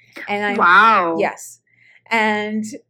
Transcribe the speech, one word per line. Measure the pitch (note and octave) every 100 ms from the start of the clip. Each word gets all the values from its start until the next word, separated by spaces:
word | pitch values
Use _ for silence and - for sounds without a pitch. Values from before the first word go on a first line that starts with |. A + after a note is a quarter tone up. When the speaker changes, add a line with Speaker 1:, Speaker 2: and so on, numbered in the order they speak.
| _ - -
Speaker 1:
And | G3+
I'm, | G#3 G3+
Speaker 2:
Wow. | F3 F#3+ A3 G#3 E3+ E3
Speaker 1:
yes. | E3+ G2+ - - _ _ _ _ -
And | A3+ G#3+ G#3 G#3+ A3 G#3+ C#4+